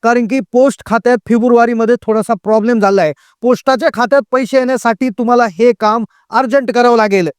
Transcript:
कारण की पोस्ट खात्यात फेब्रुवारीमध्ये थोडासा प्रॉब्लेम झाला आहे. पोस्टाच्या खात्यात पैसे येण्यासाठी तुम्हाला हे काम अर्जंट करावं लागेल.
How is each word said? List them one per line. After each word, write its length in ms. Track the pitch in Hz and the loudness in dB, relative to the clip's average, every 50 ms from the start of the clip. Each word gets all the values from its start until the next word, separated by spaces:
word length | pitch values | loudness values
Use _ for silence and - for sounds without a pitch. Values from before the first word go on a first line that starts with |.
| - | 0
कारण 240 | 233 240 240 240 | 0 0 0 -2
की 140 | 202 240 269 208 _ - | -2 -4 -4 -4 _ 0
पोस्ट 340 | 240 254 277 226 - - | 2 2 2 0 -4 -6
खात्यात 320 | - 214 226 - 240 247 226 _ - | -4 -4 -2 0 0 0 0 _ -2
फेब्रुवारीमध्ये 640 | 226 240 220 247 240 233 233 240 240 226 226 214 240 233 - | -2 0 2 2 2 4 2 2 0 -2 0 0 0 -2 -2
थोडासा 320 | - 214 220 208 - 233 | -4 -2 -2 -2 -2 -4
प्रॉब्लेम 460 | 185 _ 208 214 220 208 226 247 226 | -6 _ 0 0 0 0 0 0 0
झाला 220 | 202 196 196 190 170 | 0 0 0 0 -2
आहे. 100 | 156 143 _ _ _ _ _ - | -2 -4 _ _ _ _ _ -2
पोस्टाच्या 460 | 240 247 - - - 262 247 302 320 - | -2 -2 0 0 -2 -2 0 0 -4 -2
खात्यात 280 | - 240 220 269 277 226 _ - | -2 -2 0 0 0 0 _ -4
पैसे 260 | 254 269 208 - 262 | -4 -2 0 0 -2
येण्यासाठी 500 | 254 247 262 233 - 233 226 - 262 254 | 0 0 -4 -2 -2 -2 -2 -2 -4 -6
तुम्हाला 380 | 202 - 240 220 240 240 240 | -4 -4 -2 0 2 2 0
हे 260 | 220 170 160 226 247 233 _ | -2 -2 0 2 2 2 _
काम 240 | 214 214 214 233 226 - _ _ _ _ | 0 -2 0 -2 -4 -8 _ _ _ _
अर्जंट 400 | 190 226 262 240 220 277 262 214 | -2 -2 -2 2 0 -2 0 0
करावं 260 | 202 240 240 240 240 | -2 2 2 2 4
लागेल. 320 | 226 214 214 196 196 175 156 - | 2 2 2 0 0 0 -2 -6